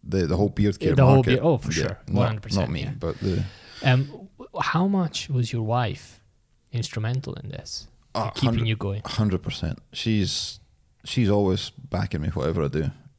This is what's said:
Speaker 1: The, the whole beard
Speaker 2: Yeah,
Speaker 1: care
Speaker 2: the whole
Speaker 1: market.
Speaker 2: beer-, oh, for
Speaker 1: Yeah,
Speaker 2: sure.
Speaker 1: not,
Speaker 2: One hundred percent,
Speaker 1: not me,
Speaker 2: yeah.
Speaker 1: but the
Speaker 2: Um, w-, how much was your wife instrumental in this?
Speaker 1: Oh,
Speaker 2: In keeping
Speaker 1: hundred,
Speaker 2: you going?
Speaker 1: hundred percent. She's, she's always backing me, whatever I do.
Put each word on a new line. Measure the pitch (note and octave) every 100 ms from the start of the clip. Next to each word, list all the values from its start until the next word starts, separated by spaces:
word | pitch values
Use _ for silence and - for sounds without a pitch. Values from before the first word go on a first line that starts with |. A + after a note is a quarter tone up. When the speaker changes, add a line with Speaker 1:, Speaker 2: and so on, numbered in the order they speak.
Speaker 1:
The, | - F#2+ E2+
the | F2
whole | G2+
beard | - G#2 G2
Speaker 2:
Yeah, | -
Speaker 1:
care | C3+
Speaker 2:
the |
whole | C3 C3+
Speaker 1:
market. | B2+
Speaker 2:
beer-, | B2+
oh, | E3 C#3
for | -
Speaker 1:
Yeah, | D#3+ -
Speaker 2:
sure. | F#2+ -
Speaker 1:
not, | -
Speaker 2:
One | A#2
hundred | A2
percent, | G#2+ G2+ C#2+
Speaker 1:
not |
me, | D#2
Speaker 2:
yeah. | C#2+ -
Speaker 1:
but | E2 -
the | G2 F#2 F#2+ - - -
Speaker 2:
Um, | C3+ B2+ C#3
w-, | - - _ - -
how | - E3 F#3+
much | G3 E3+ - -
was | C3+ A#2
your | A#2
wife | A2 A#2+ A#2 - - - _ _ _ _ _
instrumental | A#2+ A#2 - A2 B2+ C#3
in | - -
this? | - - - - _ _
Speaker 1:
Oh, | -
Speaker 2:
In | G#2
keeping | - B2+
Speaker 1:
hundred, | A#2+ A2+
Speaker 2:
you | A2
going? | G2+ G2+
Speaker 1:
hundred | - - G#2+ F#2
percent. | - - D#2+ - -
She's, | - - A2 F2+ - - - _ _ _ _
she's | - - A2
always | G#2 G2+ F#2 -
backing | - - F2+ G2 D2+
me, | D#2
whatever | E2 C#2+ E2+
I | D2
do. | D#2 D2 - -